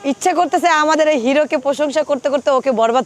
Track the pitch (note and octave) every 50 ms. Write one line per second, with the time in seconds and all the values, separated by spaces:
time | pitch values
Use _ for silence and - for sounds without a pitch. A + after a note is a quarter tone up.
0 | - C#4 C4 - - F#4 E4+ D#4+ F4+ C#4 - F4 D4 F4 D#4+ D4+ D4+ D4+ D#4 D4+
1 | D#4 D#4 D#4 C4+ A3 B3+ C#4 D4 D4+ - D#4 D4 B3+ C#4 C#4 - D4 D4+ B3 D#4
2 | D4 - C#4+ B3+ - D4 C4 C#4+ - D4 C4+ C4 A3+ C4+ B3 G#3+ A3+ A3+ A#3 C4
3 | A#3+